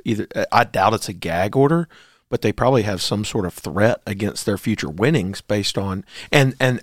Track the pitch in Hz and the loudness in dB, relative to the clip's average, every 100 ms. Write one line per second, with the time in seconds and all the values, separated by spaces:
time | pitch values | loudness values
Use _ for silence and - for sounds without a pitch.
0 | - 107 95 - 98 110 120 - 95 110 | -4 -4 -4 -4 2 4 4 2 2 2
1 | - 95 85 82 101 135 143 165 170 - | -2 -8 -4 -2 0 2 4 2 -2 -10
2 | _ _ _ 120 110 - 120 135 104 95 | _ _ _ -4 -2 0 2 2 2 -2
3 | - 101 101 - 90 - - 80 110 - | -2 -4 -2 -4 -4 -6 -6 2 2 2
4 | - 98 104 - - 98 - 104 73 78 | -4 -4 -4 -4 -4 -2 -2 -2 -4 0
5 | 117 160 92 95 - 104 98 - 98 95 | 2 2 0 -6 -4 -4 -2 -4 -4 -6
6 | - - - 147 135 123 131 123 | -10 -16 0 2 4 2 0 2